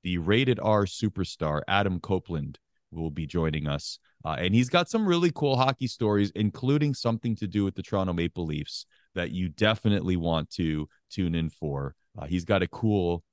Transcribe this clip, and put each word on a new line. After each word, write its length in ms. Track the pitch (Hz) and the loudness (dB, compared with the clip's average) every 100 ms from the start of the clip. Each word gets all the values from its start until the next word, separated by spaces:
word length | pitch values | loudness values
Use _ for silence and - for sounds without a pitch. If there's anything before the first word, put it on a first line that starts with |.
The 140 | 90 87 | -2 -2
Rated 420 | 80 110 131 107 | 2 2 4 2
R 220 | 107 107 | 2 2
superstar, 760 | 98 - 107 95 90 - 78 76 - | 2 -2 -4 -2 -6 -2 -2 -2 0
Adam 320 | 98 101 90 | 2 2 -2
Copeland, 580 | - 95 - 82 71 - _ _ _ | -2 -2 -2 -6 -6 -12 _ _ _
will 200 | 80 82 | -6 -6
be 160 | 73 76 | -6 -4
joining 400 | 85 80 76 73 | 0 0 0 -4
us. 320 | 73 - - _ _ 78 | -4 -6 -14 _ _ -6
Uh, 100 | 71 | -2
and 140 | 90 | 2
he's 160 | 110 127 | 2 4
got 200 | 175 175 | 2 0
some 180 | 226 208 | 0 2
really 240 | 170 175 | 4 2
cool 220 | - 135 127 | 2 0 4
hockey 320 | 131 135 127 | 2 0 -6
stories, 440 | - 110 104 101 - | 0 2 4 2 2
including 580 | 107 - 127 143 147 | 0 0 0 2 2
something 420 | 131 120 117 120 107 | 0 -2 -2 -2 -4
to 120 | 104 | -2
do 160 | 104 | 0
with 120 | 95 - | 0 -2
the 60 | |
Toronto 320 | - 101 95 | -2 -2 0
Maple 320 | 85 85 - 82 | 0 -2 -2 -4
Leafs 400 | 76 73 - - _ _ | -4 -6 -12 -16 _ _
that 180 | 92 90 | -6 -4
you 180 | 90 90 | -2 -4
definitely 640 | - 107 110 110 101 90 90 | 2 2 2 2 2 2 0
want 340 | 82 80 - | 2 0 -2
to 380 | - 82 76 76 _ _ | -2 -2 -2 -6 _ _
tune 260 | - 87 82 | -4 -2 0
in 140 | 82 | -2
for. 460 | _ 78 69 69 - _ - | _ -6 -4 -6 -10 _ -14
Uh, 80 | 73 | -4
he's 180 | 90 85 | -4 2
got 160 | 98 | 2
a 60 | 90 | 2
cool 560 | - 110 104 87 85 _ | 0 0 2 0 -2 _